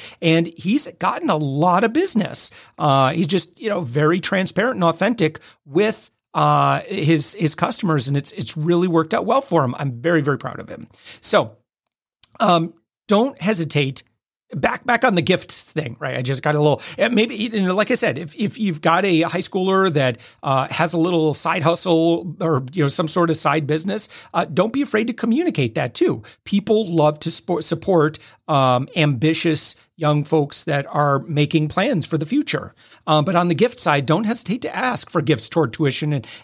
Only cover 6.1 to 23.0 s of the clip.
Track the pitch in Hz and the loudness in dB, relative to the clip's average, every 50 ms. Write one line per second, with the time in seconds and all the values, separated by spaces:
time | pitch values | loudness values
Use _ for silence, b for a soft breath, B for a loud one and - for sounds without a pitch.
6.1 | _ _ _ _ - 156 151 147 151 143 139 139 139 - - - 185 - - 151 | _ _ _ _ -2 0 2 4 4 4 4 2 2 0 -2 -6 -6 -2 2 2
7.1 | 165 147 - - - - 165 151 - - 170 - 233 - - 170 156 143 123 139 | 2 2 2 -2 -2 -2 -2 -2 0 0 -2 -2 -2 -2 -2 0 0 0 0 0
8.1 | 143 139 - - - - 113 - - 156 151 175 175 170 180 185 165 165 156 160 | -2 -2 -4 -4 -6 -8 -6 -6 -6 -4 0 0 2 2 2 2 2 0 0 0
9.1 | - 170 180 196 262 277 269 - 170 160 135 120 123 - 147 139 120 117 120 165 | -2 -2 0 0 0 0 0 0 0 0 0 0 -2 -4 -6 -6 -6 -4 0 0
10.1 | 175 160 135 147 135 123 - 127 - - - - - - - - - B B B | 2 2 2 0 -2 -2 -4 -8 -10 -12 -12 -12 -14 -14 -16 -18 -20 B B B
11.1 | B B B - 208 180 131 110 - _ _ _ _ _ _ _ _ _ _ _ | B B B 2 2 2 2 0 -6 _ _ _ _ _ _ _ _ _ _ _
12.1 | _ _ - - - - 220 196 175 165 165 175 - _ _ _ _ _ _ - | _ _ -20 -14 -4 0 2 4 4 4 2 -2 -8 _ _ _ _ _ _ 2
13.1 | 202 208 247 277 - - 160 208 220 170 160 131 - 147 143 135 131 - - _ | 2 4 2 2 -2 -4 -2 -2 0 0 -2 -2 0 0 0 -2 -4 -8 -14 _
14.1 | _ _ _ _ _ _ _ _ 233 143 - 233 - - - - 240 233 254 254 | _ _ _ _ _ _ _ _ -4 -2 -2 -2 -2 -2 -2 0 0 2 2 2
15.1 | 196 175 147 - 185 165 - - - - - - - 156 135 120 113 - 151 131 | 2 2 2 2 2 0 -2 -6 -10 -10 -10 -8 -6 -6 -6 -6 -8 -8 -8 -6
16.1 | 131 127 123 127 135 123 - 151 151 147 147 151 135 - B B B B 202 233 | -4 -4 -2 -4 -4 -2 0 0 2 4 4 4 2 0 B B B B 0 2
17.1 | 247 208 220 240 254 208 214 233 220 202 190 180 185 208 208 - 254 - 240 175 | 2 2 2 0 -2 -4 -4 -2 0 0 0 2 2 0 0 2 0 0 0 0
18.1 | 123 143 175 147 - - 208 - - - 214 190 160 151 - 165 165 185 196 196 | -2 -4 -8 -10 -6 -4 -4 -4 -2 -2 -2 -2 -2 0 2 2 2 2 4 4
19.1 | 175 160 165 165 170 185 170 - - 185 185 190 190 190 190 185 147 151 135 127 | 4 2 2 0 -2 -4 -4 -2 -2 -2 0 2 4 4 4 2 2 2 2 0
20.1 | 120 - B B B B B 147 135 131 135 - - - 165 170 175 165 160 180 | -2 -4 B B B B B 0 0 0 0 -2 -2 -2 0 0 0 0 0 2
21.1 | 175 165 156 156 143 - - 165 165 185 143 165 170 165 - 185 165 160 165 170 | 2 2 2 2 0 0 -2 -2 0 0 2 2 2 2 2 2 2 4 4 2
22.1 | 170 170 - 175 151 - 180 165 156 127 135 127 160 185 147 139 - - | 2 0 -2 -6 -6 -4 -2 0 0 -2 -2 -4 -2 0 0 0 0 0